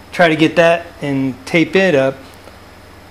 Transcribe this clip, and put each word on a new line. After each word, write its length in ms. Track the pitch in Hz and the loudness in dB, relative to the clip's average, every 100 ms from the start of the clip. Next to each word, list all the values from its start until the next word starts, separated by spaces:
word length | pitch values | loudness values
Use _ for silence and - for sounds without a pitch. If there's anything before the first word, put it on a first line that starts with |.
| - | -8
try 180 | - 170 | 0 2
to 80 | 156 | 2
get 200 | 156 175 | 0 2
that 300 | 165 170 - - | 2 0 -6 -10
and 320 | 143 139 135 123 | -6 -4 -4 -8
tape 320 | - 175 151 190 | -4 -2 0 0
it 180 | 190 | 0
up. 220 | 143 135 135 - - - - - - - - - | 0 -2 -4 -14 -20 -20 -20 -20 -20 -20 -20 -20